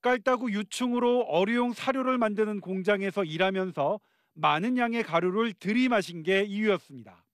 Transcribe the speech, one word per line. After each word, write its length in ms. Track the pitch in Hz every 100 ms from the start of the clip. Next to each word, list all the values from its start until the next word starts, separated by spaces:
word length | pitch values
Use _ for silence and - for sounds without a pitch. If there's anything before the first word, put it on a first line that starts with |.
깔따구 480 | 247 254 226 254 254
유충으로 680 | 202 208 - 247 240 240 247
어류용 520 | 233 156 196 240 247
사료를 460 | 233 - 262 254 254
만드는 420 | 220 208 214 208
공장에서 640 | 175 190 185 202 196 202
일하면서 760 | 175 160 190 190 185 156 143 202 _ _ _
많은 440 | - 151 151 214 247
양의 240 | 240 233
가루를 520 | 214 165 180 196 233
들이마신 680 | 185 185 233 254 226 175 170
게 220 | 156 196
이유였습니다. 840 | 208 202 214 190 - 135 107 87 _